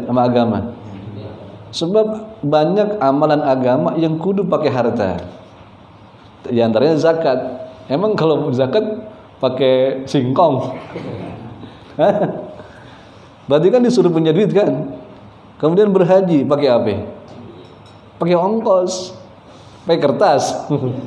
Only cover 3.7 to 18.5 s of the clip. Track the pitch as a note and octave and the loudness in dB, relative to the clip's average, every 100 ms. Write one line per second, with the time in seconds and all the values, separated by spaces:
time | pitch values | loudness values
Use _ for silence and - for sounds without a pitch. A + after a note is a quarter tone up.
3.7 | C3 E3+ D#3+ D#3+ D#3+ F#3 G3+ F#3 D3 D3+ | 0 0 0 -2 0 -2 -2 -2 0 0
4.7 | B2 A#2 A2 F#2+ F2 - - - - - | 0 0 0 -2 -4 -10 -18 -20 -20 -20
5.7 | - - - - - - - - A#2 A2+ | -20 -20 -20 -20 -20 -20 -16 -4 0 2
6.7 | A2 D3 D#3 D#3+ D#3+ D3 B2+ B2 - - | 4 2 4 2 2 0 -2 -4 -10 -14
7.7 | - - C#3+ G#3+ F#3+ D#3+ C#3+ C#3+ B2+ C3 | -16 -6 -2 0 0 2 0 0 -2 0
8.7 | G#3+ G#3+ G#3+ - - - - C3 B2+ C3 | 0 -2 -6 -12 -18 -20 -6 -4 0 2
9.7 | C3 C3+ C3+ C3+ D3 B2 C3 E3 C3 - | 4 2 -2 -2 -2 0 2 2 2 -4
10.7 | - - E3 C3+ G2 F2+ - - - - | -10 -14 -14 -12 -12 -12 -14 -16 -18 -20
11.7 | - - - F#3 - D#3 - - - - | -20 -12 0 2 2 -2 -4 -12 -18 -20
12.7 | - - - - - - - - D3 F3+ | -20 -20 -20 -20 -20 -20 -14 0 2 4
13.7 | B3 A#3+ F#3+ E3+ D#3+ D#3+ D#3+ G3 F#3 F3+ | 4 4 4 2 2 2 2 2 2 0
14.7 | C#3 - - - - - - - - D3+ | -2 -6 -12 -18 -20 -20 -20 -20 -2 2
15.7 | F3+ G#3 F#3 F3 F#3+ F#3 D3 B2 C#3+ C#3 | 4 4 4 4 4 4 2 2 2 2
16.7 | A#2 G#2 G2+ - - - - - - - | 2 0 -4 -8 -14 -20 -20 -20 -20 -20
17.7 | - - - - - E3+ F3 F#3+ | -20 -20 -20 -20 -4 0 2 2